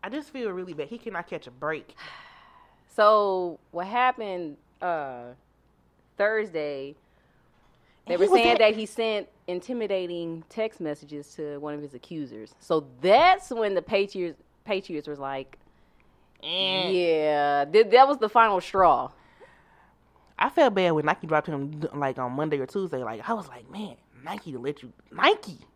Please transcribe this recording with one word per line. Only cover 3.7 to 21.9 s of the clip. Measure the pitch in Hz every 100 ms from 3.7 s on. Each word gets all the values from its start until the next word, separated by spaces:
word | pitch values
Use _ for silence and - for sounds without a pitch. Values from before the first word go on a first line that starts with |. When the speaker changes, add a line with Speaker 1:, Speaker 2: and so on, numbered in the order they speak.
Speaker 2:
what | 165 185
happened, | 233 254 247 214 180 165 143 _ _
uh, | 180 165 139 123 120 123 _ _ _ _ _ _ _ _
Thursday, | 202 220 202 160 147 143 139 147 _ _ _ _ _ _ _ _ _ _ -
they |
Speaker 1:
And | 175
Speaker 2:
were | -
Speaker 1:
he |
was | 370
Speaker 2:
saying | 233
Speaker 1:
at | 240
Speaker 2:
that | 220 214
he | 214
sent | - 226 208 - _ -
intimidating | 180 175 247 214 196 175 175 170 165 165
text | - 220 -
messages | 160 147 147 147 143 -
to | 151 143
one | 147
of | 147
his | 147
accusers. | 127 - 165 139 110 107 _
So | - 160 143 123
that's | 165 226 349 370 -
when | 233 214 190
the |
Patriots, | 170 202 196 196 175 151 _ _ -
Patriots | 196 - 160 147
was | 143
like, | 139 135 131 - _ _ _ _ _ _ _ _
Speaker 1:
Eh. | 147 180 190 185 185
Speaker 2:
"Yeah." | 185 175 160 151 147 143 143 143
Th-, | 190 226
that | 233 269
was | 285
the | 214
final | 240 226 190
straw. | - 196 180 127 127 - _ _ - _ _ _ _ _ _ _ _ -
Speaker 1:
I | 233
felt | - 277 190
bad | 180
when | 156 151
Nike | 165 165
dropped | 156 151
him, | 147 143 151 151